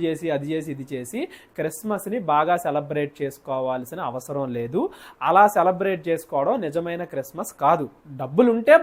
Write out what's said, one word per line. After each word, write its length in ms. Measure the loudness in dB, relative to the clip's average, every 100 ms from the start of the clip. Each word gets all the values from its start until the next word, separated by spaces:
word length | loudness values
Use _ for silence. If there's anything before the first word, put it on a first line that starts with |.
చేసి, 220 | -2 -2 -2
అది 120 | -4 -2
చేసి, 160 | -6 -6
ఇది 100 | -10 -8
చేసి 280 | -10 -8 -8 -8 -12 -18 -6
క్రిస్మస్ని 600 | -6 -6 -6 -4 -4 -6 0
బాగా 240 | 2 4 2
సెలబ్రేట్ 500 | 0 -2 -2 -4 -4 -4
చేసుకోవాల్సిన 800 | -8 -8 -6 -4 -2 -4 -6 -8 -6
అవసరం 360 | -8 -6 -4 -4 -4
లేదు. 240 | -2 -2 -2 -6 -20 -4 4
అలా 160 | 6 6 6
సెలబ్రేట్ 460 | 2 2 -2 -2 -2
చేసుకోవడం 460 | -4 -2 -2 0 0 -2
నిజమైన 380 | -4 -4 -6 -6
క్రిస్మస్ 400 | -8 -8 -10 -10 0
కాదు. 220 | 2 2 0 _ -18 -10
డబ్బులుంటే 540 | -4 4 4 4 6 8